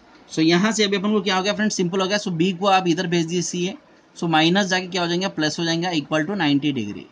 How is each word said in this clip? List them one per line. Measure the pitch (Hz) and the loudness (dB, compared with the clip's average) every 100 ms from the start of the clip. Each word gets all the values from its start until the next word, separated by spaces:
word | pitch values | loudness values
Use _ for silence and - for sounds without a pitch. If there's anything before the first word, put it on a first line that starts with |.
| - - - | -20 -20 -8
So | - | 0
यहाँ | 160 170 214 | 4 4 4
से | 214 | 2
अभी | 202 196 | 0 0
अपन | 202 | 0
को | 214 | 0
क्या | 190 185 | 0 0
हो | |
गया | 190 | 0
फ्रेंड्स, | 196 214 - | 0 -2 0
सिंपल | 180 196 | -2 0
हो | 185 | 0
गया। | 208 | -2
So | 208 | -2
बी | 165 185 | 0 0
को | 170 196 | 0 2
आप | 190 180 | 2 2
इधर | 165 180 | 0 0
भेज | 170 160 | 0 0
दीजिए, | 175 170 180 175 - - _ _ - | -2 -4 -4 -4 -6 -16 _ _ -8
so | 170 | 0
माइनस | 160 160 190 202 | 4 4 4 2
जाके | 185 185 | -2 -2
क्या | 180 | -4
हो | 170 | -2
जाएगा, | 175 196 | 0 -2
प्लस | 190 156 151 | -2 -2 -2
हो | |
जाएगा, | 165 165 180 | -2 -2 -2
equal | 165 139 156 156 | -4 -2 -2 -2
to | 202 | 0
नाइंटी | 151 143 147 | 2 2 0
degree। | 135 104 87 - | -2 -4 -10 -16